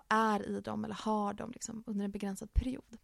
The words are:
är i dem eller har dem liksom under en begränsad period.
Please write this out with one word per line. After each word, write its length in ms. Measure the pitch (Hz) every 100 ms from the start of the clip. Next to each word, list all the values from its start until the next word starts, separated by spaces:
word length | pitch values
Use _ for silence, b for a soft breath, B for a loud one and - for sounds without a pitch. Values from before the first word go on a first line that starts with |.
| -
är 400 | 220 220 208 202
i 120 | 202
dem 240 | 208 214
eller 100 | 220
har 400 | 208 220 214 202
dem 160 | 202 -
liksom 340 | 247 - 226 220
under 180 | 202
en 60 | 202
begränsad 440 | 202 202 196 220
period. 440 | - 254 254 - 226